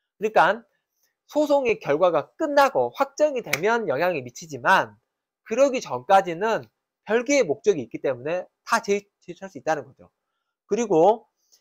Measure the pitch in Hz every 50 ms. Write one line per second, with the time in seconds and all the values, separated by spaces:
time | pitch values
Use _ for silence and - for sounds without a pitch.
0 | _ _ _ _ 196 220 220 196 160 175 202 233 - _ _ _ _ _ _ _
1 | _ _ _ _ _ _ - 294 302 285 285 285 262 233 208 - - 165 143 156
2 | 185 180 165 147 135 - _ _ 320 294 285 285 277 262 - 139 123 120 - -
3 | 277 269 - - 302 302 277 247 - 160 143 139 175 214 233 240 220 165 131 139
4 | 170 185 180 143 123 120 - - 175 160 147 120 123 165 190 175 131 107 104 _
5 | _ _ _ _ _ _ _ _ _ - 220 240 277 285 247 247 - 156 131 123
6 | 127 - 196 196 185 180 165 165 202 226 214 165 123 - _ _ _ _ _ _
7 | _ - 214 240 240 240 285 277 233 156 131 - - 208 196 151 120 - - 156
8 | - 151 127 120 123 151 170 185 - - _ _ _ - 233 220 220 - 202 202
9 | 196 _ _ _ _ - 165 - 190 190 - 131 - - 156 147 113 131 120 _
10 | 90 - _ _ _ _ _ _ _ _ _ _ _ _ 202 214 240 202 185 156
11 | 165 196 226 226 - _ _ _ _ _ _ _